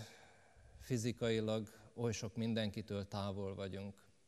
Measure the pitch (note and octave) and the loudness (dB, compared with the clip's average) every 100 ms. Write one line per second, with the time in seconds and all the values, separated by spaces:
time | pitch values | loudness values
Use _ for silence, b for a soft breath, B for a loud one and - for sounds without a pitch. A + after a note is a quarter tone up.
0 | A2 B B B B B B B - B2 | -12 B B B B B B B 0 2
1 | A#2 A2 A#2 A2+ A2 A2 G#2+ - - - | 2 2 4 4 4 2 0 -8 -14 -2
2 | A#2+ G#2+ A2+ - A2+ A2+ G#2+ G#2 G#2 G2+ | 0 0 -2 0 2 4 2 0 -2 -2
3 | G2 G#2 G2+ G2 G2 F#2+ G2 F#2+ G2+ G2+ | -2 0 0 0 -2 -2 -4 -4 -6 -10
4 | - - | -16 -20